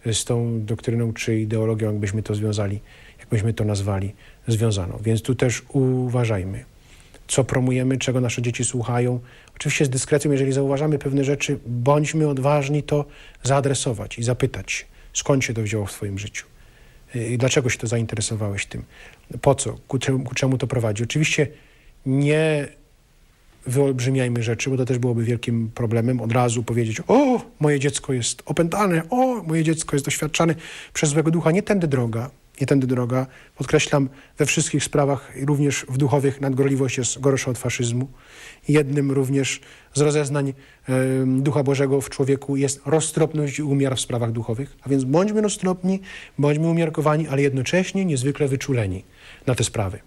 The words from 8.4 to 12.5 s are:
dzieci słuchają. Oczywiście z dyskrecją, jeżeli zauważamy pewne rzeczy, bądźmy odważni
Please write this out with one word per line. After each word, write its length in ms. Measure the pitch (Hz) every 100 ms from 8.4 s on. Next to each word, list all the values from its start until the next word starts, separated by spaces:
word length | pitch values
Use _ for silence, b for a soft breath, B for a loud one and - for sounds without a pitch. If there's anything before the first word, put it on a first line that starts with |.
dzieci 240 | 120 120
słuchają. 540 | 123 127 113 123 123 123 B B B
Oczywiście 300 | - 147 -
z 40 | 147
dyskrecją, 420 | 127 - 147 151
jeżeli 200 | 135 135
zauważamy 480 | 135 139 139 156 143
pewne 240 | 143 139
rzeczy, 360 | 139 143 - 139
bądźmy 600 | 117 120 120 147 147 156 151
odważni 560 | 135 135